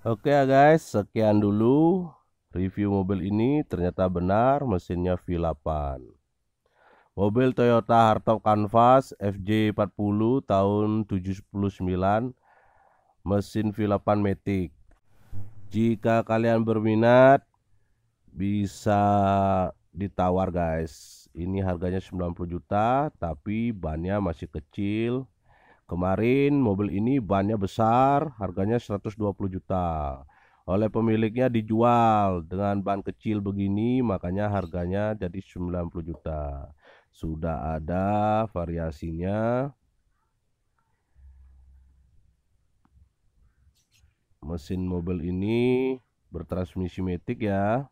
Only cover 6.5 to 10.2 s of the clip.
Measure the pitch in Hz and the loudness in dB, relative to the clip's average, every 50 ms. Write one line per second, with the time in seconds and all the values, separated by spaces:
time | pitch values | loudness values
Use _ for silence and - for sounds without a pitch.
6.5 | _ _ _ _ _ _ _ _ _ _ _ _ _ - 98 104 104 123 131 131 | _ _ _ _ _ _ _ _ _ _ _ _ _ -2 0 0 2 2 2 2
7.5 | 127 - 120 120 120 117 - - 117 117 113 110 107 - - - 113 104 - 107 | 2 2 4 4 4 2 2 4 4 6 6 6 4 2 2 0 0 0 2 2
8.5 | 107 104 104 101 - 113 120 123 127 135 135 - - _ 98 101 98 98 92 98 | 2 2 2 2 4 4 6 8 6 6 4 0 -10 _ -4 -4 -4 -4 -2 0
9.5 | 107 110 107 107 101 - 107 95 _ - 104 101 101 104 | 2 2 2 2 2 0 -2 -2 _ -4 -2 0 0 2